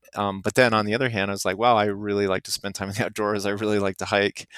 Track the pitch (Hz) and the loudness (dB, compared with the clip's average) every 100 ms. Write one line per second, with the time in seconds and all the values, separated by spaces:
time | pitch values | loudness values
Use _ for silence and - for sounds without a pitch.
0 | _ - 101 98 101 117 123 110 104 113 | _ -4 -4 -2 0 4 4 4 2 0
1 | 131 113 98 98 95 92 120 113 104 101 | 0 -2 -2 -2 -2 2 4 4 2 -2
2 | 104 101 98 92 - - 101 95 98 104 | -2 0 2 0 -4 -8 -8 -6 -6 -4
3 | 95 - 104 104 101 101 107 104 98 92 | -4 -2 -2 -2 -2 -2 0 0 0 -4
4 | 95 104 101 - - | 0 2 2 -2 -16